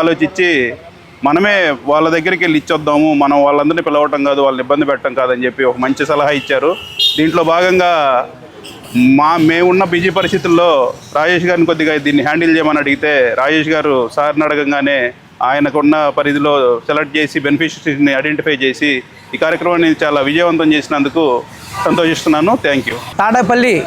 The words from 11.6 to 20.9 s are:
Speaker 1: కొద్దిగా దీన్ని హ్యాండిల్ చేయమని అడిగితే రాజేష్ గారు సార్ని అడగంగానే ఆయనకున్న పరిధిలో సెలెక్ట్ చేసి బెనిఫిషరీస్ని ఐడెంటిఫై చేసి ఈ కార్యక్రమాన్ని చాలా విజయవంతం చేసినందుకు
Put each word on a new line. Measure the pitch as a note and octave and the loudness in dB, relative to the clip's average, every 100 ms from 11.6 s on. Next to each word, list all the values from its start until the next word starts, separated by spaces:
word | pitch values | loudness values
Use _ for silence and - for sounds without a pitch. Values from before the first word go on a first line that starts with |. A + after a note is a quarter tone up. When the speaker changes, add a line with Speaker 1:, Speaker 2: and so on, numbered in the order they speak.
| E3 | 2
Speaker 1:
కొద్దిగా | D#3+ D#3 D3+ C#3+ | 0 0 0 0
దీన్ని | C#3+ C#3+ | 0 0
హ్యాండిల్ | D#3 E3+ D#3+ | 0 2 2
చేయమని | D3+ D3+ | 2 0
అడిగితే | C#3+ C#3 D3+ C#3+ A#2+ A2+ | -2 -2 0 2 2 2
రాజేష్ | C#3 D#3 D#3 | 0 0 0
గారు | D#3 D3 C3+ A2+ - | 0 0 0 0 -2
సార్ని | D3 D3 D3+ | -2 0 0
అడగంగానే | D3+ C#3 C#3+ C#3 C#3 B2 - - - B2 | 0 -2 -2 0 0 -2 -6 -16 -4 -2
ఆయనకున్న | C#3+ D3 D3 D3 D#3 D3 C#3+ | 0 0 0 2 2 0 0
పరిధిలో | C#3+ C#3+ D3+ C#3+ B2 A#2 - | -2 0 0 2 2 0 -2
సెలెక్ట్ | D3+ D3+ D3 | -4 -2 -4
చేసి | D3 D#3+ C#3 | -4 -2 -2
బెనిఫిషరీస్ని | C#3+ D#3+ - D#3+ C#3 C#3+ C3+ | 0 -2 -4 -6 0 0 0
ఐడెంటిఫై | D3+ D3+ D#3+ C#3 | -2 -2 -2 0
చేసి | C3 B2+ D3 B2+ - - - | -2 0 -2 -2 -6 -18 -14
ఈ | - | -4
కార్యక్రమాన్ని | D#3+ E3+ E3+ E3+ E3 D3+ | -2 0 0 2 2 2
చాలా | D3+ C#3+ C#3 | 0 0 0
విజయవంతం | D#3 F3 E3 D#3 D3+ | 2 2 2 2 2
చేసినందుకు | - | 0